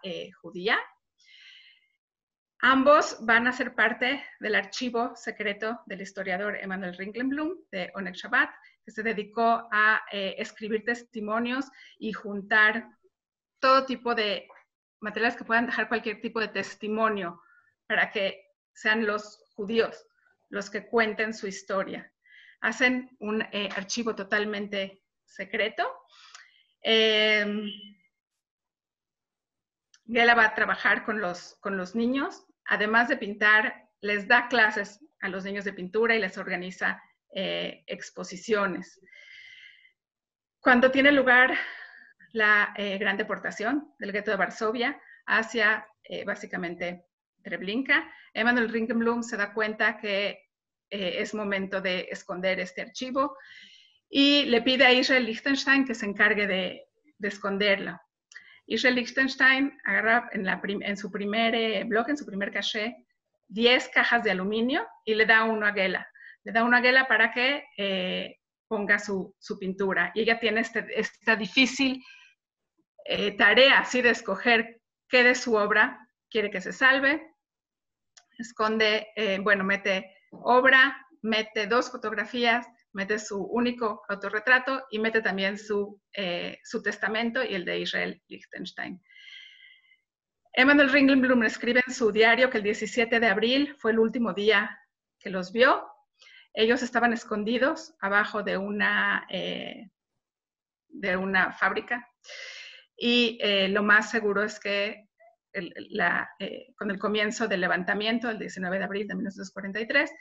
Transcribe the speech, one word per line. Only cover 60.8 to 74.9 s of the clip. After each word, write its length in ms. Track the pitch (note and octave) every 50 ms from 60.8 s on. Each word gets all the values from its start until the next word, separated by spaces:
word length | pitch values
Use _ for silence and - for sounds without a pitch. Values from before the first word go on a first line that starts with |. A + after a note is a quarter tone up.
| -
en 140 | G3+ G3+ G3
su 120 | - F#3+
primer, 460 | - G3 G3+ G3+ G#3 A3+ A3+ A3+ A#3
eh, 280 | A#3 A3+ A3+ G#3+ F#3+ -
bloque, 260 | A#3 G3+ A3 A#3 C4
en 60 | D4 D4
su 80 | A3+
primer 260 | - G3+ G3 G3+ G3+
caché, 460 | - G#3 G3+ - - A3 G#3 A#3+ B3 - _ _ _ _ _ _ _ _ _ -
diez 400 | F#3 G#3+ A#3 A#3+ B3+ C4+ - -
cajas 340 | - C#4 A#3+ - B3 A#3+ G#3+
de 80 | G#3+
aluminio 540 | F#3 F#3 F#3 G3 G#3+ A3+ A#3 B3+ C#4+ F#4 A4+ - - - -
y 100 | A3 A3
le 100 | G#3+ A3
da 200 | A3 A3+ A3 A3+
uno 200 | A3+ A3 G#3+ G#3
a 60 | G#3
Gela. 360 | G3 G3 F#3+ F#3 F3+ - - - _ - - - - _ -
Le 80 | G3+
da 120 | G3+ A3+ A3+
uno 120 | A#3+ B3 B3
a 40 |
Gela 260 | B3 B3+ B3+ C4 C4 C4
para 240 | A3+ G#3+ A3 A3+
que, 340 | - B3 B3 C4 C#4+ D4+ - - _ -
eh, 600 | G3+ G3 F#3+ F#3+ F3+ F#3 F3+ F#3 F#3+ - - _ _ _ _ _ _ -
ponga 320 | A3+ G#3 G#3 G3 G#3 G#3
su, 340 | - G#3 G3 F#3+ F3+ - - _
su 180 | - - G3+ -
pintura. 540 | F#3+ F#3 F#3 G3 G3+ F#3+ F#3 F3+ F3 F3 -
Y 80 | G#3
ella 180 | A3+ A3 A#3 A3+
tiene 220 | A#3 A3 G#3+ A3+
este, 240 | A#3 - - G#3+ - - - A3
esta 380 | G#3+ - - _ - A#3 A3 G3+
difícil, 640 | G#3+ F#3 - C4 C4 A#3+ C4 - C4+ C4 B3+ C4 - - - - - _ _ _ _ _ _ _ _ _ _ _ _ _ _ - -
eh, 260 | - - F3 G3 G#3 G3 G#3
tarea 420 | A#3 G#3 G#3+ A#3 C4 C4+ B3 -
así 220 | - - - B3
de 80 | A#3+ A#3+
escoger 720 | A3+ A#3 - - F#3+ F#3+ - B3 A#3 A3 A3+ - - _ _ _